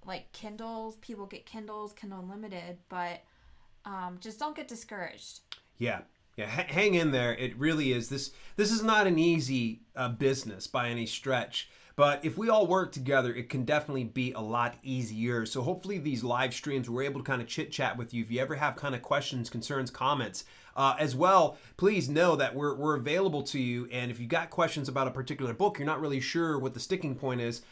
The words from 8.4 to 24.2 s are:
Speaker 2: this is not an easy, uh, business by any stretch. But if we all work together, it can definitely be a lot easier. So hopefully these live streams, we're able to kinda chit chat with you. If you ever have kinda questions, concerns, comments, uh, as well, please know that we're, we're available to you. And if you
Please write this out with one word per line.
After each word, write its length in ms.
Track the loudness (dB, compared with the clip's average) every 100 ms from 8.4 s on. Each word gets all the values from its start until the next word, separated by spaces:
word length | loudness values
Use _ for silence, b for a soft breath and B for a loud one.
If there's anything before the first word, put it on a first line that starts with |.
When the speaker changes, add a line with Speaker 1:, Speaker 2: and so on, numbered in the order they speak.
| B
Speaker 2:
this 160 | 0 2
is 140 | 4
not 240 | 4 6 6
an 100 | 6
easy, 640 | 6 4 2 0 0 -4 _ -6
uh, 140 | -4
business 580 | 2 2 2 -2 -8 -6
by 200 | -2 -2
any 160 | -2
stretch. 640 | -4 -4 0 0 0 -6 -8 b b 4
But 280 | 6 6
if 120 | -2 -2
we 120 | 4
all 180 | 6 6
work 240 | 4 2
together, 420 | -4 2 4 4
it 160 | 0 -4
can 160 | -2
definitely 380 | 2 0 0 -4
be 300 | -4 -2 -2
a 80 | -2
lot 340 | -2 0 0 -2
easier. 640 | -6 -4 -4 -2 0 0 -2
So 160 | -2
hopefully 360 | -2 -4 -4 -4
these 260 | -2 -2
live 280 | 0 0 0
streams, 380 | -2 -4 -4 -2
we're 140 | -2
able 180 | -2 -4
to 80 | -2
kinda 140 | -4
chit 260 | -2 -6 -6
chat 260 | -2 -2 -2
with 160 | -6
you. 120 | -4
If 80 | -2
you 80 | -2
ever 160 | -2 0
have 200 | -2 -2
kinda 220 | -4 -4
questions, 500 | 0 0 0 -6 -6
concerns, 440 | -6 -4 -4 -4
comments, 520 | 0 0 2 0 -6 -12 B B
uh, 220 | 2 2 4
as 160 | 0
well, 420 | 4 8 8 6 B B 0
please 320 | 2 4 2
know 260 | 4 6
that 180 | 6 2
we're, 220 | 2 -2
we're 220 | 0 0 0
available 480 | 0 2 2 0
to 160 | -2 -2
you. 260 | -2 -2 -4
And 180 | -6 -6
if 80 |
you 80 | -6